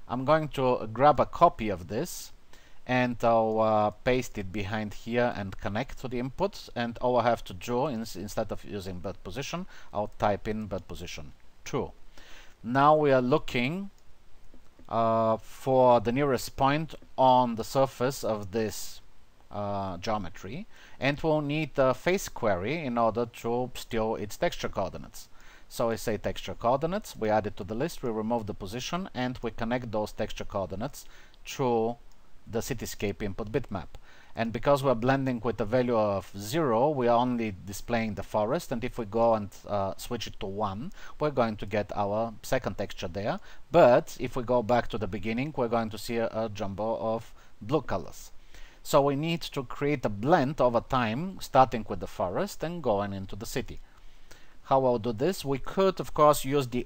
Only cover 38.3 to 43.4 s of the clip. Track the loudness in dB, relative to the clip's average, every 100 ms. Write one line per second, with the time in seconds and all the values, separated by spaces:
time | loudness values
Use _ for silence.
38.3 | 0 2 0 -2 -4 -4 -6 -2 4 4
39.3 | 4 0 -10 -4 -2 -2 -4 -6 -6 -6
40.3 | -6 -6 -4 -4 -4 -8 -10 -10 -2 0
41.3 | 2 2 0 -2 -2 0 0 0 0 -2
42.3 | -6 -2 -2 -2 -4 -6 -6 -6 -4 -4
43.3 | -4